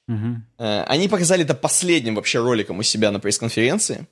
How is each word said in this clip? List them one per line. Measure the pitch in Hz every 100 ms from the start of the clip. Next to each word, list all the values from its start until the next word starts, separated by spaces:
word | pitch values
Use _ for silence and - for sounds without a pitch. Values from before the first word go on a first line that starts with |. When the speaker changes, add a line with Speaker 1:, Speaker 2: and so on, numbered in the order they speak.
| -
Speaker 1:
Мгм. | 110 113 117 110 -
Speaker 2:
Э, | 113 104 -
они | 147 196
показали | 202 170 185
это | 151
последним | 135 - - 180 165 113 104
вообще | - 123
роликом | 123 113 95 92
у |
себя | 110 107 104
на | 101
пресс-конференции. | 101 - 117 110 120 208 - 120 165